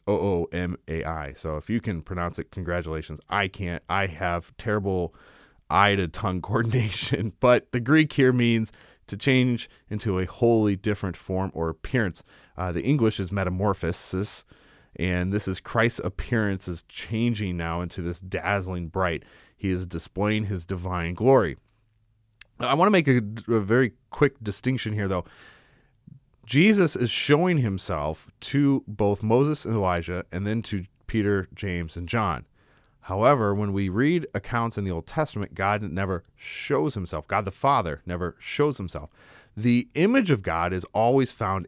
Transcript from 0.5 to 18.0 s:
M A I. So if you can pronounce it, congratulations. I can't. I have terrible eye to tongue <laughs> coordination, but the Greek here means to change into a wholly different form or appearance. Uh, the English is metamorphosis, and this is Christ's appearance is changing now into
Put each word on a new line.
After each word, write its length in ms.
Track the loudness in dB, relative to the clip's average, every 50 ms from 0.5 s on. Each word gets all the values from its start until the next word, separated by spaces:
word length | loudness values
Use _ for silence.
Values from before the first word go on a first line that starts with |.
M 240 | -4 -4 -4 -4 -6 -8 _ -8
A 160 | -6 -6 -4
I. 280 | -6 -6 -8 -8 -12 -12
So 220 | -10 -8 -8 -8
if 120 | -6 -4 -4
you 120 | -4 -4
can 220 | -4 -4 -6 -6
pronounce 360 | -6 -6 -6 -4 -4 -4 -6 -8
it, 120 | -10 -10
congratulations. 680 | -10 -8 -6 -4 -4 -4 -4 -4 -6 -8 -8 -10 -12 -14 -8 -4
I 200 | -2 -2 -2 -2
can't. 340 | -4 -6 -6 -6 -6 -8 -6 -4
I 180 | -2 -2 -2
have 500 | -2 -4 -4 -4 -2 -2 -4 -6 -8 _
terrible 580 | -8 -4 -2 -2 -2 0 0 -2 -2 -2 -4 -6 -12 -20 -20 -20 -20 -20 _ _ _ _ 0
eye 260 | 4 4 6 6 4
to 100 | 2 0 -2
tongue 320 | -4 -4 -4 -4 -4 -4
<laughs> 60 | -4 -2
coordination, 840 | -2 0 0 0 0 0 0 -2 -4 -6 -4 -2 -2 -2 -2 -4 -2 2
but 320 | 4 4 4 4 2 _
the 80 | -6 -2
Greek 320 | 2 4 4 4 4 4 4
here 180 | 4 4 6
means 400 | 6 4 4 4 4 2 0 -2 -8 -14 -20 -20 -20 _ _ -12
to 80 | -8
change 520 | -2 2 2 4 4 4 2 0 -2 -4 -10 -20 _ _ -8
into 300 | -6 -4 -2 0 0 0
a 80 | -2
wholly 500 | -2 -2 2 4 4 6 6 4 4 2
different 400 | 0 0 -2 -2 -2 -4 -6 -6
form 340 | -6 -6 -4 -2 -2 -2 -2 -4
or 140 | -4 -4 -4
appearance. 540 | -4 -6 -6 -2 0 0 0 0 -2 -8 -14 _ -20 -20 -20 _ -8
Uh, 160 | -6 -4 -4
the 120 | -2 -2 0
English 340 | 2 2 4 4 2 2 0
is 140 | -4 -2
metamorphosis, 1120 | -2 -2 0 0 0 0 2 0 0 0 -2 -4 -4 -4 -6 -6 -4 -4 -4 -4 -8 -12 -14 _ -20 _ _ _ -20 _ _ _ -8
and 360 | -4 -2 -2 0 0 0 0
this 160 | 0 -2 -2 -2
is 120 | -6 -6
Christ's 400 | -6 -4 0 2 2 2 0 -2 -6
appearance 640 | -6 -4 -6 -4 0 0 2 2 0 -2 -4 -6 -8
is 160 | -10 -10 -10
changing 720 | _ -16 -14 -10 -6 -2 0 0 0 0 -2 -4 -4 -4
now 240 | -4 -4 -4 -4 -4
into 200 | -6 -6 -6 -6